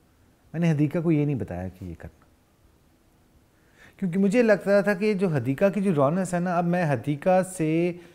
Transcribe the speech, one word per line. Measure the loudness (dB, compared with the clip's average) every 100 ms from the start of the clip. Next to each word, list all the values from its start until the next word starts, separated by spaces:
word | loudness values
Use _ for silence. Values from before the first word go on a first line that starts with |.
| _ _ _ _ _
मैंने | -2 0
हदीका | 2 0 0
को | 0
ये | 0 0
नहीं | -2
बताया | -6 -8 -10
कि | -10 -14
ये | -14
करना, | -16 -20 _ _ _ _ _ _ _ _ _ _ _ _ _ _ _ _ -20 -8
क्योंकि | -4 0
मुझे | 2 4
लगता | 4 4 2 2
था | 2
कि | 0 0
जो | 0 0
हदीका | 0 -2 0 0
की | 0
जो | 0
रौनक | 2 2 0 -2
है | -4
ना, | -2 -2
अब | 0
मैं | 0
हदीका | 0 -2 -4 -2 2 2
से | 0 -2 -2 0 -2 -4 -14